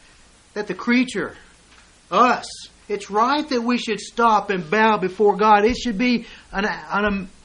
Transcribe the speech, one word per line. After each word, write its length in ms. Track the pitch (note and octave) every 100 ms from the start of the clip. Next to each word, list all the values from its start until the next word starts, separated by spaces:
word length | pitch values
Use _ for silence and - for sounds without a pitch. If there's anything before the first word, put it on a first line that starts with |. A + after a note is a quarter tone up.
| _ _ _ _ _
that 120 | G3+ G#3
the 80 |
creature, 640 | F#3 - A#3+ B3+ G3+ B2+ - - _ _ - _ _ _
us, 360 | F3+ B3 G#3+ - - - _ -
it's 220 | G3+ -
right 360 | G3+ A#3+ D4 D4
that 140 | B3
we 160 | A#3 A#3+
should 200 | - G3
stop 480 | - - A#3 G#3 G3+
and 200 | F#3+ D#3
bow 260 | G#3+ A3 G#3
before 400 | F3+ F#3 G#3 F#3
God. 280 | G#3+ G#3
It 120 | G#3+ B3
should 220 | B3 F#3+
be 280 | B3 A#3+ A#3 - -
an, 120 | F#3+
an, 640 | G3+ E3 D#3 G3 G#3 G3 F#3 -